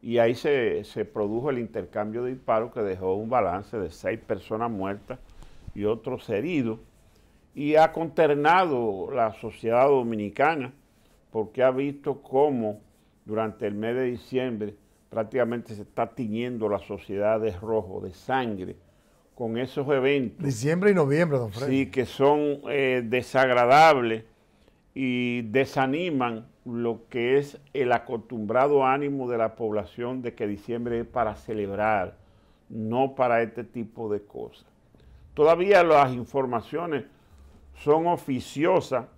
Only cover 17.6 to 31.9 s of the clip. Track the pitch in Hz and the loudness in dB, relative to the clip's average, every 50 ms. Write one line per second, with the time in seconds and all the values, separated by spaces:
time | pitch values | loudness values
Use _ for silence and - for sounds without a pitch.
17.6 | 101 107 113 110 101 92 95 98 98 95 92 - - - 131 131 127 117 107 95 | -6 -2 -2 -2 -2 -4 -10 -10 -10 -10 -14 -14 -6 -4 -2 -2 -2 -4 -6 -6
18.6 | 92 90 92 - _ _ _ _ _ _ _ _ _ _ _ - 127 113 113 117 | -8 -10 -12 -14 _ _ _ _ _ _ _ _ _ _ _ -10 -8 -6 -4 -4
19.6 | 127 127 - 147 139 131 151 135 127 139 143 143 131 110 - - - 143 131 107 | -6 -6 -4 -6 -2 0 2 2 4 2 2 2 0 -2 -6 -6 -4 -4 -4 -2
20.6 | 113 143 160 180 185 208 202 180 156 135 139 156 175 165 143 131 120 110 95 107 | -2 -2 0 2 4 4 4 4 4 2 4 2 2 2 2 -2 -2 -2 -6 -6
21.6 | 131 135 131 135 135 - - 131 123 110 - - 139 139 147 151 147 147 143 143 | -2 0 0 0 0 0 0 -2 -2 -2 0 4 4 6 6 6 2 0 -2 -4
22.6 | - - 127 143 139 131 127 127 120 113 113 127 120 - - 135 131 131 127 123 | -6 -4 -2 0 0 2 2 0 0 0 0 -2 -2 0 2 2 4 4 6 4
23.6 | 120 120 131 147 156 165 156 135 120 117 113 113 113 _ _ _ _ _ _ _ | 6 8 8 10 10 8 8 6 4 0 -2 -2 -6 _ _ _ _ _ _ _
24.6 | _ _ _ _ _ _ _ - 135 127 123 123 123 123 120 120 117 110 104 135 | _ _ _ _ _ _ _ -6 -4 -2 -2 -2 -2 -2 -2 -4 -6 -2 0 0
25.6 | 139 - - 143 131 131 135 156 180 180 160 135 127 120 117 110 117 - _ _ | 0 0 0 -2 0 0 0 -2 -4 -2 -2 -2 -2 -2 -4 -6 -12 -16 _ _
26.6 | _ 123 120 117 120 117 113 104 - _ - 127 117 120 131 139 143 143 - - | _ -10 -6 -4 -2 -2 -4 -4 -8 _ -6 -4 0 2 2 2 2 0 -10 -20
27.6 | _ _ _ 147 131 120 123 117 - - 131 117 104 - 127 117 107 101 113 127 | _ _ _ -2 0 2 2 0 0 -4 -8 -8 -8 -8 -10 -8 -6 0 2 2
28.6 | 131 151 147 143 131 131 131 139 147 143 139 139 131 120 123 113 117 110 - - | 4 4 4 4 4 4 2 0 0 -4 -4 -4 -4 -4 -2 0 -2 -2 -2 -4
29.6 | 120 110 104 107 101 87 - - 120 120 127 127 123 120 110 - 117 104 104 101 | -6 -4 -2 -4 -4 -6 -10 -8 -8 -6 -6 -6 -8 -8 -8 -6 -6 -6 -6 -6
30.6 | - - 120 117 120 120 120 117 117 113 - 127 117 110 104 - - - 117 107 | -6 -6 -6 -4 -4 -4 -4 -4 -4 -4 -4 -2 -2 -2 -4 -8 -10 -10 -6 -6
31.6 | 104 98 98 98 107 110 | -4 -6 -4 -2 0 2